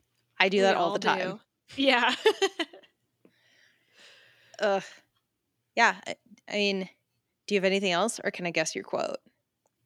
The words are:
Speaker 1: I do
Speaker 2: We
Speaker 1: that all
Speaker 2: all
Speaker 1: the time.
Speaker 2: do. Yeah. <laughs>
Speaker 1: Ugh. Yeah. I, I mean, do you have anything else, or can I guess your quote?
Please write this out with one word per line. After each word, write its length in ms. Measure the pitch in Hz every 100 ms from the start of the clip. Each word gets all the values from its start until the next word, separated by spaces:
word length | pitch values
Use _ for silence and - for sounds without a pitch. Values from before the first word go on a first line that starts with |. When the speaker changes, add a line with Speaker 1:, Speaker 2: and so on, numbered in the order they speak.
| _ _ _ -
Speaker 1:
I 100 | 190
do 80 | 196
Speaker 2:
We 40 |
Speaker 1:
that 140 | 190 -
all 0 |
Speaker 2:
all 160 | 175
Speaker 1:
the 80 | 202
time. 320 | 196 151 185
Speaker 2:
do. 60 | 208 _ _ - -
Yeah. 380 | 269 247 240 247
<laughs> 60 | 427 - 381 - 320 381 - _ _ _ _ _ _ _ _ _ _ _ - - - _ _ -
Speaker 1:
Ugh. 240 | 208 196 - - _ _ _ _ _ _ _ -
Yeah. 200 | 226 190 -
I, 80 | - _ - -
I 40 |
mean, 360 | 208 202 196 185 - _ _ _ _ -
do 80 | 202
you 40 |
have 40 | 190
anything 260 | 196 196
else, 280 | 175 220 -
or 80 | 202
can 140 | 202 180
I 60 |
guess 240 | 165 160 -
your 80 |
quote? 340 | - - - - _ _ _ _ _ _